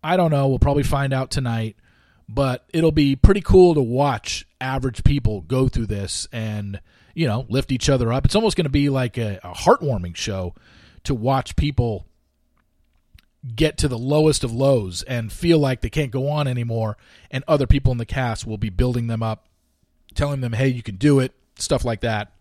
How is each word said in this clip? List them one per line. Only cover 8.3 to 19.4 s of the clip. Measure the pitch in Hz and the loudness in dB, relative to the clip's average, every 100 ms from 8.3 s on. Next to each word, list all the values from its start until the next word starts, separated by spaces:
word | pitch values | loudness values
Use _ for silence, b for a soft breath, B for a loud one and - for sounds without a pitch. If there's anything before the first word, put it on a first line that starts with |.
almost | 208 220 | 2 0
gonna | - 156 | 0 0
be | 143 143 | 0 0
like | 135 123 - | 0 -4 -4
a, | 110 95 | -6 -8
a | 87 | -12
heartwarming | 87 - 233 147 110 87 | 0 2 2 2 -4 -6
show | 82 - 95 90 - b b b b | -8 -8 -6 -8 -12 b b b b
to | - | -6
watch | 127 117 135 - - | -2 0 -2 -2 -2
people | 147 135 120 101 - _ _ _ _ _ _ _ _ _ _ _ _ _ 127 | 0 0 -2 -6 -12 _ _ _ _ _ _ _ _ _ _ _ _ _ -14
get | 110 156 - | -2 -2 0
to | 147 | -2
the | 117 | -2
lowest | 127 151 156 143 | 0 4 4 2
of | 123 | -2
lows | 117 139 131 95 87 | 0 2 2 0 -10
and | - 123 110 | -8 -8 -8
feel | - 170 165 | -4 2 2
like | 139 127 | 2 -2
they | 120 | -4
can't | 156 139 | -4 -4
go | 127 139 | -4 -4
on | 151 139 | -2 -2
anymore, | 123 117 113 110 104 b b b | -4 -4 -4 -4 -6 b b b
and | 131 - | -10 0
other | 147 127 | 0 4
people | 139 135 | 4 2
in | 120 | -2
the | |
cast | 113 135 123 110 113 | -4 -4 -4 -6 -8
will | 107 | -6
be | 110 | -6
building | 90 123 120 117 | -2 -2 -2 -4
them | 113 | -4
up, | 110 107 | -6 -8